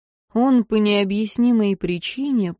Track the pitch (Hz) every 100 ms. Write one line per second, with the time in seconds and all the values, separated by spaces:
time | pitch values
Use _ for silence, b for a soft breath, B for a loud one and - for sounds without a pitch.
0 | _ _ _ 220 262 254 214 214 208 202
1 | 196 202 220 - 240 233 202 196 170 175
2 | - - 285 254 180 170